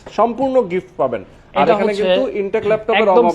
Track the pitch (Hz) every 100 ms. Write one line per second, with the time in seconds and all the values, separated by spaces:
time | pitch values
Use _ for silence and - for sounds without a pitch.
0 | - - 233 233 269 262 185 180 - -
1 | 135 110 - - - - 190 208 214 202
2 | 208 185 262 208 196 220 208 214 - 202
3 | 208 240 233